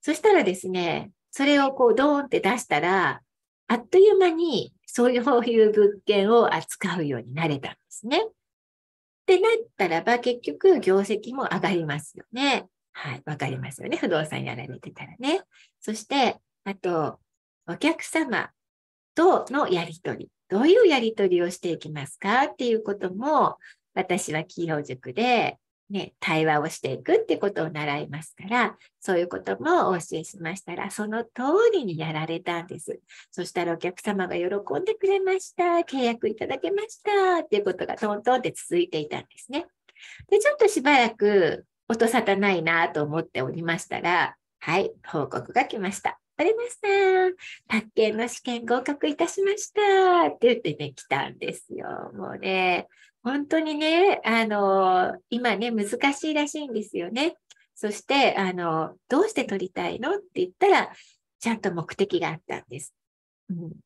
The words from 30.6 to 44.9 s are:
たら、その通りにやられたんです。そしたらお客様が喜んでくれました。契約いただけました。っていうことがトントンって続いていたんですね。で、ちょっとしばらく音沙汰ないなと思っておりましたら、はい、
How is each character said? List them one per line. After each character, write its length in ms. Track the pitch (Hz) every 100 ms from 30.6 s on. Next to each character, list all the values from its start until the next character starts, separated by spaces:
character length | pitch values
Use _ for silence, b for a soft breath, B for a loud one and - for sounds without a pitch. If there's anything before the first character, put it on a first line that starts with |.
た 120 | - 175
ら、 140 | 196
そ 180 | - 208
の 160 | 220
通 60 | 226 - 262 349 466
り 140 | 415 226
に 120 | 156
や 140 | 160
ら 140 | 156 160
れ 140 | 170
た 240 | 180 170
ん 40 | 175
で 120 | 180
す。 200 | - - _ B B
そ 140 | - 175
し 60 |
た 120 | -
ら 100 | 175
お 40 | 165
客 220 | 175 180
様 280 | - 196 180
が 80 | 175
喜 100 | 175
ん 400 | 202 202 - 381
で 100 | 427
く 120 | 392
れ 120 | 392
ま 200 | 381 381
し 160 | - -
た。 80 | 349 339 330
契 180 | 269
約 240 | 240 233 226
い 80 | 214
た 120 | -
だ 100 | 269
け 140 | 330
ま 100 | 392 440
し 140 | -
た。 380 | - 403 370 349
っ 40 | 302
て 100 | 208
い 20 |
う 40 |
こ 120 | 202 180
と 100 | -
が 100 | -
ト 180 | 214
ン 100 | 208
ト 100 | 214
ン 20 | 254
っ 40 |
て 100 | 180 -
続 220 | - 170
い 100 | 170
て 100 | 160
い 80 | 151
た 120 | 143
ん 20 |
で 60 | - -
す 140 | -
ね。 160 | 269 349 _ _ B B B B
で、 100 | 415
ち 100 | 415
ょ 40 |
っ 40 | 587
と 100 | 427
し 140 | 381
ば 160 | 262 285
ら 140 | 233
く 540 | 226 208 208 165 - - _ _
音 200 | 226 226
沙 120 | 254
汰 180 | 254 196
な 140 | 202
い 120 | 185
な 260 | 160 165 165
と 140 | 156
思 160 | 147 156
っ 40 |
て 200 | 165 -
お 80 | 131
り 100 | 160
ま 160 | 165 165
し 100 | -
た 140 | -
ら、 340 | - 175 151 - _ _
は 200 | - 170
い、 120 | -